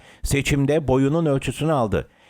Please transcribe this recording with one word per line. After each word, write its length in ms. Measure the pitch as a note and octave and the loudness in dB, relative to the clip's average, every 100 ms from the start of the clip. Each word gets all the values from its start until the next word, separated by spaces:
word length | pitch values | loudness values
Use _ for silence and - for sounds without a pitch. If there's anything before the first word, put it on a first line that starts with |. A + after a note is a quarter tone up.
| - - | -20 -10
seçimde 640 | - C3+ - D3 C#3 D#3 C3 | -4 -2 0 0 2 0 2
boyunun 380 | C3 C3+ D#3+ D#3+ | 2 2 2 0
ölçüsünü 480 | C3+ - - D3+ | 0 -2 -4 -2
aldı. 360 | D3 A2 F2 - _ | 0 0 -2 -4 _